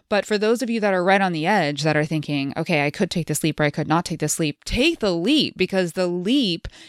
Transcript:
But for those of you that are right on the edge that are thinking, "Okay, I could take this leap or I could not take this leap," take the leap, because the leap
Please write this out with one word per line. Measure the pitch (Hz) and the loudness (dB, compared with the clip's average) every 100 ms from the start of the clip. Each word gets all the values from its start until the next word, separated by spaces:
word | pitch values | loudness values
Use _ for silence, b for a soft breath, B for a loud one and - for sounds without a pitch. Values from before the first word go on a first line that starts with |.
| _ | _
But | 208 | -2
for | - 214 | 0 0
those | 214 233 | 2 0
of | 254 | 0
you | 226 | 0
that | 208 | 0
are | 185 | 2
right | 180 196 | 4 4
on | 190 | 4
the | 165 160 | 0 0
edge | 208 151 147 | 2 2 0
that | 156 | 0
are | 151 151 | 2 0
thinking, | 160 147 143 139 - | -2 -2 -4 -4 -6
"Okay, | 160 165 143 | -2 0 0
I | |
could | - 185 | -2 -2
take | 180 156 | -2 -2
this | 151 | -2
leap | 160 147 | -2 0
or | |
I | 151 | 0
could | 156 147 | 0 0
not | 156 - | 0 0
take | 160 | -4
this | 151 - | -4 0
leap," | 156 - | -2 -4
take | - - 302 330 | -6 0 0 2
the | 208 | 0
leap, | 170 180 302 170 - | 0 2 2 0 -2
because | 185 190 180 | -2 0 0
the | 175 180 | 0 -2
leap | 175 180 277 220 170 - B | -2 0 2 2 -2 -6 B